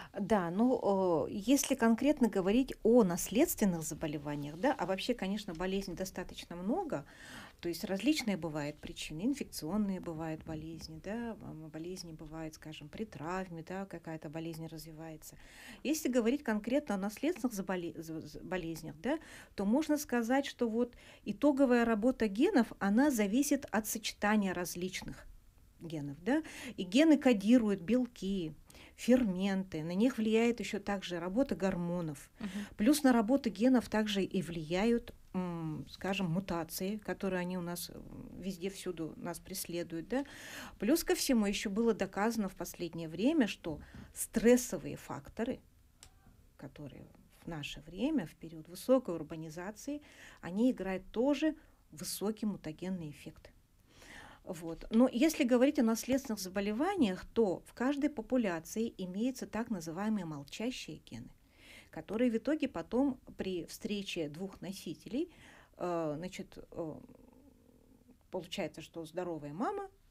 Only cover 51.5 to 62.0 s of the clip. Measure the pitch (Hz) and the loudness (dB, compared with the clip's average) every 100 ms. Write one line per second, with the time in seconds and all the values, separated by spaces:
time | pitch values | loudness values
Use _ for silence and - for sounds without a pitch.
51.5 | 311 - _ _ 156 185 - 196 220 214 | -2 -8 _ _ -12 -8 -4 -4 -2 -4
52.5 | 170 160 151 180 185 156 139 - - - | -4 -6 -8 -6 -6 -6 -12 -16 -18 -20
53.5 | - _ _ _ - - - - - - | -20 _ _ _ -20 -20 -18 -18 -16 -12
54.5 | 165 165 165 - 226 254 226 311 - 247 | -8 -8 -8 2 6 6 6 4 4 4
55.5 | 247 269 294 226 226 - 269 - 214 185 | 6 6 4 2 2 2 0 0 -6 -4
56.5 | 196 202 214 339 403 214 185 - - 214 | -4 -2 0 0 4 2 2 -2 2 2
57.5 | 165 - - 247 285 285 294 220 254 214 | 0 -6 -4 -2 2 0 -2 -2 0 2
58.5 | 165 - 214 226 - 180 190 247 254 202 | -2 -4 -4 -2 -4 -6 -2 -2 -2 -6
59.5 | 214 240 190 160 160 214 214 165 147 139 | -4 -4 -4 -4 -4 0 0 -2 -8 -10
60.5 | - 226 247 - 156 - 226 247 - _ | -6 -6 -6 -10 -14 -14 -16 -16 -18 _
61.5 | _ - - - - | _ -20 -20 -16 -14